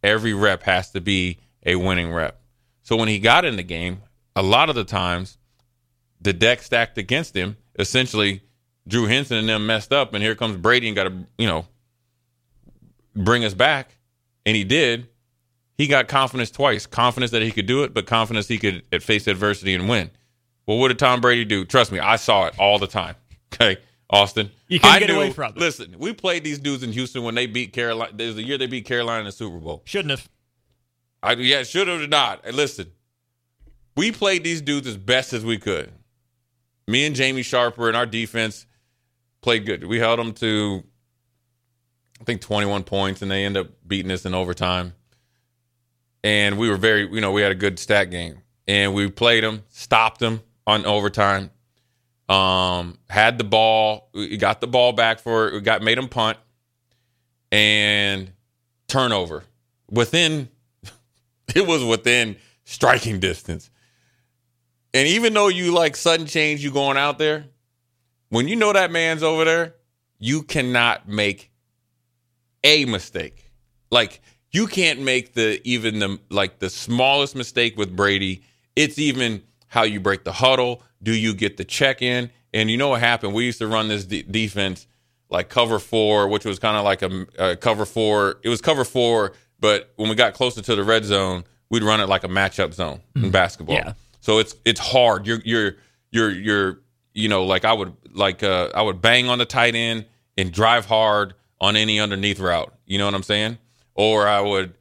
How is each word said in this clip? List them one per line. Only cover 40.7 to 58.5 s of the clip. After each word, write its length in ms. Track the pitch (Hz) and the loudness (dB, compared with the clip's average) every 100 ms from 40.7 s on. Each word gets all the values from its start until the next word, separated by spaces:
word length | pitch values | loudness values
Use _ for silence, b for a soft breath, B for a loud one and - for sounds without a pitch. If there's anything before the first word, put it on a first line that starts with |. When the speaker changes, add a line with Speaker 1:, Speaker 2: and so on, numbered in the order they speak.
| 95 - _ _ _ _ _ _ _ _ _ _ _ _ _ | -6 -10 _ _ _ _ _ _ _ _ _ _ _ _ _
Speaker 1:
I 20 | |
think, 160 | 113 110 | -8 -8
twenty-one 440 | - 104 101 101 | -2 -2 0 -2
points, 360 | 92 98 98 92 | -2 -2 -2 -4
and 100 | 98 | -4
they 140 | 98 | -2
end 140 | 101 98 | -2 -4
up 80 | 87 _ 85 | -6 _ -8
beating 240 | 98 92 | -6 -4
us 120 | 92 | -6
in 100 | 95 | -4
overtime. 600 | 92 90 87 92 90 90 87 _ _ _ _ _ _ _ _ _ _ _ _ | -4 -4 -4 -2 -2 -6 -14 _ _ _ _ _ _ _ _ _ _ _ _
And 320 | 104 104 104 101 | 0 2 2 2
we 120 | 113 | 0
were 60 | 98 | 2
very, 280 | 110 107 98 | 4 2 0
you 80 | 107 | -2
know, 120 | 104 | 0
we 100 | 101 | 2
had 100 | 101 | 0
a 40 | 92 | 2
good 220 | 101 90 | -2 -2
stat 320 | - 104 92 | 0 2 2
game. 280 | 87 85 76 _ _ - | -6 -10 -14 _ _ -2
And 280 | 101 101 | 0 0
we 160 | 98 101 | 0 -4
played 340 | 98 117 117 | 0 2 2
'em, 180 | 110 107 - | 0 -6 -16
stopped 540 | - - 117 113 - | -20 0 2 2 0
'em 180 | 117 110 _ _ - | -4 -4 _ _ -2
on 200 | 107 101 | 0 2
overtime. 640 | 104 101 113 101 98 98 _ _ _ _ _ _ _ - | 0 0 0 0 0 -4 _ _ _ _ _ _ _ 0
Um, 680 | 95 95 92 92 90 87 87 _ | 2 4 2 0 -2 -6 -14 _
had 260 | 101 113 120 | 2 2 2
the 80 | |
ball, 640 | 104 110 110 110 107 107 _ | 0 4 4 4 2 0 _
we 240 | - 104 104 | -10 -8 -2
got 240 | 98 110 | -2 0
the 40 | 117 | 0
ball 240 | 123 123 | 2 4
back 260 | 117 113 113 | 4 0 0
for, 340 | - 113 110 | -2 0 0
we 80 | 101 | 0
got, 220 | 104 110 | 0 0
made 160 | 110 117 | 2 0
'em 100 | 131 | -2
punt, 300 | 123 110 110 _ _ _ _ _ _ _ _ _ _ _ | -2 -2 -2 _ _ _ _ _ _ _ _ _ _ _
and 840 | 104 107 107 104 104 101 98 95 - _ | 2 4 4 2 0 0 -2 -8 -18 _